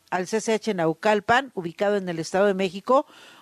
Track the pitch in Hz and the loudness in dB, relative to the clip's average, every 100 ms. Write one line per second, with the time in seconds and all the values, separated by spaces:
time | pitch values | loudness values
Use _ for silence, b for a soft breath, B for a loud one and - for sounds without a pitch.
0 | - 180 180 220 - 220 226 190 160 156 | -6 -6 -2 -4 -2 -2 -2 -2 0 0
1 | 214 214 - 233 262 196 170 - 202 208 | 2 2 2 0 0 -6 -8 -2 0 0
2 | 185 165 160 190 202 185 190 190 - 262 | -2 -6 -2 0 2 2 -2 -4 0 2
3 | 302 B B B | 0 B B B